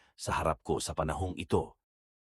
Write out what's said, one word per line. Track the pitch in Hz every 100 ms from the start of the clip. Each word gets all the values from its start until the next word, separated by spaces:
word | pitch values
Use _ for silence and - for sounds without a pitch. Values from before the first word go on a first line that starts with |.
| _
sa | - - -
harap | 82 -
ko | - 71
sa | -
panahong | 78 78 87 90 76
ito." | 78 95 - - _ _ _ _